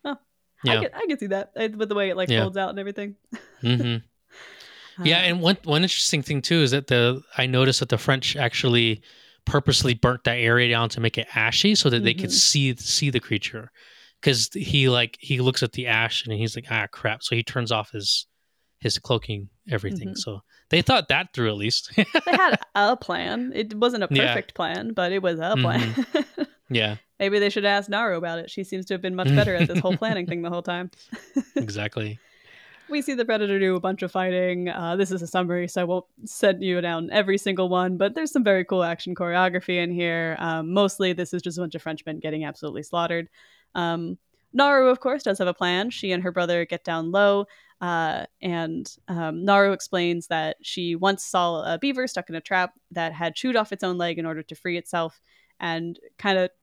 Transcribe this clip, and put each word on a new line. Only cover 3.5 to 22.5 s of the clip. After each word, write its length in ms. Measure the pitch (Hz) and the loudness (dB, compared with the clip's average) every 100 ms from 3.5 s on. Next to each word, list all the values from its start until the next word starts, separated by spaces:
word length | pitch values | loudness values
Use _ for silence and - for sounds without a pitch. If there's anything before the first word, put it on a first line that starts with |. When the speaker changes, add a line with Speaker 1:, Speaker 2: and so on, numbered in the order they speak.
| _ | _
Speaker 2:
Mm-hmm. 1400 | 120 123 120 117 - _ _ - - - - - - - | 0 0 0 -4 -8 _ _ -20 -20 -20 -20 -20 -20 -2
Yeah, 140 | 165 170 | 2 4
Speaker 1:
Um, 40 | |
Speaker 2:
and 160 | 180 175 | 2 2
one, 160 | 170 196 | 2 2
one 180 | 165 151 | 2 2
interesting 380 | 180 - - 151 | 2 2 0 0
thing, 200 | - 143 | 0 -4
too, 180 | - 139 | 2 4
is 100 | 139 | 4
that 160 | 139 139 | 2 2
the, 340 | 123 120 131 - - | 4 4 2 -6 -2
I 80 | 127 | 2
noticed 340 | 127 135 127 | 4 4 4
that 80 | 127 | 2
the 80 | 113 | 0
French 400 | - 131 - - | 2 2 0 0
actually 640 | 120 - 131 120 113 107 - - - _ - | 0 2 4 4 4 0 -8 -20 -20 _ 0
purposely 480 | 147 143 127 127 | 2 4 2 2
burnt 300 | 117 123 123 | 4 2 2
that 100 | - 120 | 0 2
area 320 | 117 120 120 | 4 6 6
down 200 | 117 117 | 4 2
to 100 | - | 0
make 160 | 113 - | 0 0
it 120 | 113 | -4
ashy 400 | 113 110 - 202 208 | 0 2 4 4 4
so 120 | 143 | 4
that 140 | 120 | 4
they 100 | 107 | 2
could 160 | 151 - | 2 0
Speaker 1:
Mm-hmm. 440 | - - 147 135 | 2 4 4 0
Speaker 2:
see, 20 | 120 | -2
see 320 | - - 143 | -2 0 0
the 120 | 127 | -2
creature. 500 | - 107 - 110 - _ - - - _ | -2 -4 -4 -10 -16 _ -20 -20 -20 _
'Cause 300 | 147 123 - | 2 2 0
he, 360 | 196 160 143 131 | -4 0 4 4
like, 260 | 123 117 - | 4 0 -4
he 200 | 131 127 | -4 0
looks 220 | 127 127 | 2 2
at 100 | 120 | -2
the 140 | - 123 | -2 0
ash 380 | 110 113 - 117 | 0 2 -2 -4
and 80 | |
he's 200 | 107 113 120 | -2 -2 -4
like, 100 | - | -4
"Ah, 180 | 113 101 | -4 -4
crap." 320 | - 110 110 | -4 -4 -4
So 120 | - 117 | -4 -4
he 60 | |
turns 260 | - 127 113 | -2 -4 -2
off 180 | 113 101 | -2 -2
his, 340 | 107 101 - - _ _ _ _ _ | -6 -2 -4 -4 _ _ _ _ _
his 180 | 113 - | -4 -4
cloaking, 500 | - 117 - 104 98 _ - | -2 -2 -2 -10 -12 _ -6
everything. 380 | 113 101 175 101 | -4 -4 -8 -8
Speaker 1:
Mm-hmm. 80 | 92 | -10
Speaker 2:
So 240 | - 98 _ _ _ | -10 -12 _ _ _
they 120 | 165 | 0
thought 260 | - 254 165 | 4 2 2
that 240 | 139 185 | -2 -2
through, 160 | - 113 | -2 -2
at 80 | 104 | 0
least. 360 | 107 - - | -2 -2 0
<laughs> 40 | - | 0
Speaker 1:
They 360 | 202 330 - | 2 0 2
had 260 | 349 359 | 4 4